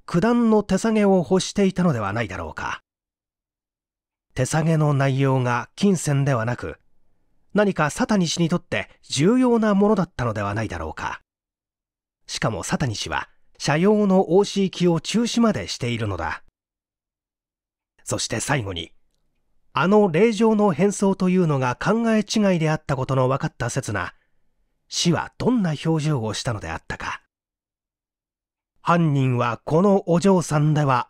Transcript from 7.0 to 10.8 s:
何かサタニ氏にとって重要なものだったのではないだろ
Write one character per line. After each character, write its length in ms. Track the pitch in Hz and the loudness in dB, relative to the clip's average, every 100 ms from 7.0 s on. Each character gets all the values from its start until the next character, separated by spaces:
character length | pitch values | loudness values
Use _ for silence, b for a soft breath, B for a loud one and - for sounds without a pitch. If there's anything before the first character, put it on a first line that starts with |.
| _ _ _ _ _ | _ _ _ _ _
何 200 | 196 208 | 0 0
か 160 | 170 151 | 2 -2
サ 160 | - 254 | -2 0
タ 120 | 214 | 2
ニ 100 | 170 | 0
氏 140 | - | 0
に 80 | 170 | 0
と 80 | 175 | -2
っ 40 | |
て 280 | - 107 - b | -4 -8 -8 b
重 360 | - 127 165 254 | -8 0 2 4
要 200 | 254 233 | 4 2
な 140 | 214 | 2
も 160 | 196 202 | 2 2
の 60 | 214 | 2
だ 80 | |
っ 100 | 170 | -2
た 120 | - 120 | -4 -4
の 80 | |
で 80 | 107 | -4
は 120 | 101 | -4
な 100 | 104 | -4
い 40 | 110 | -6
だ 100 | |
ろ 120 | 87 | -6